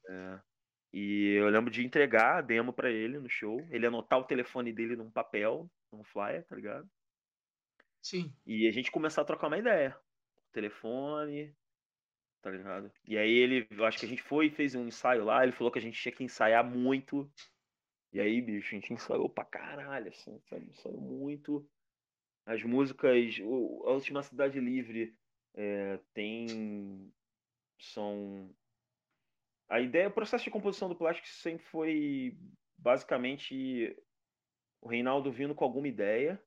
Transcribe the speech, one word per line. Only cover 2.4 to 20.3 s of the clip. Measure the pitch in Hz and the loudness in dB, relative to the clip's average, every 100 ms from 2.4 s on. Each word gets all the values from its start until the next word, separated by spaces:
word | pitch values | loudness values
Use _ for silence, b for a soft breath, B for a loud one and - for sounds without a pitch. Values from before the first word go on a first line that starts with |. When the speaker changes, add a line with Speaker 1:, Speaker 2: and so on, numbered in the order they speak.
Speaker 1:
demo | 131 117 120 | 2 0 0
pra | 123 131 | 0 0
ele | 110 113 143 | 0 -2 -4
no | 123 | -6
show, | - 107 113 165 | -6 -4 -4 -4
ele | 120 117 | 0 0
anotar | 117 - 131 | 0 2 2
o | |
telefone | 131 131 120 131 120 | 2 -2 -2 -4 -6
dele | 113 113 117 | -4 -4 -4
num | 113 | -6
papel, | 117 117 107 107 143 170 _ _ | -6 -4 0 0 -2 -8 _ _
num | 107 | -20
flyer, | 107 104 101 156 - | -12 -6 -4 -4 -8
tá | |
ligado? | 104 104 123 190 _ _ _ _ _ _ _ _ _ _ _ | -12 -10 -10 -14 _ _ _ _ _ _ _ _ _ _ _
Speaker 2:
Sim. | - 185 165 - - | -8 -6 -6 -10 -4
Speaker 1:
E | 110 110 | 2 4
a | |
gente | 107 127 | 4 -2
começar | - 156 151 | -2 0 0
a | |
trocar | 143 151 151 | 0 0 0
uma | 160 | 0
ideia. | 233 196 135 - _ _ _ _ _ | 2 4 2 -2 _ _ _ _ _
Telefone, | 117 107 - 113 127 139 151 151 147 151 147 _ _ _ _ _ _ _ _ | -6 -6 -6 -6 -4 -4 -4 -4 -6 -10 _ _ _ _ _ _ _ _ _
tá | 95 | -10
ligado? | 95 95 92 104 _ - | -8 -8 -8 -10 _ -4
E | 107 | 2
aí | 107 | 6
ele, | 120 123 131 110 | 8 6 4 -2
eu | 104 | 2
acho | 113 - | 2 2
que | 113 | -6
a | |
gente | 127 | -8
foi | - 147 156 | -2 2 2
e | |
fez | 151 147 127 | 2 -2 -2
um | 120 | -6
ensaio | - 127 123 | -2 2 4
lá, | 104 123 | 4 6
ele | 127 | 4
falou | 120 120 | 4 0
que | 123 | 0
a | |
gente | 113 113 | -6 -6
tinha | - | -8
que | - | -6
ensaiar | 127 - 110 113 | -8 2 6 6
muito. | 123 123 127 135 - 143 143 - - _ _ _ _ _ _ | 4 2 2 2 0 -4 -6 -14 -20 _ _ _ _ _ _
E | 98 | 0
aí, | 104 117 | 2 2
bicho, | 120 104 - 104 | 0 -4 -4 -8
a | |
gente | - | -8
ensaiou | 117 - - - | -10 -2 0 0
pra | - | -2
caralho, | - - - 147 139 139 107 | -8 -10 -10 -12 -8 -8 -8
assim, | - - | -14 -18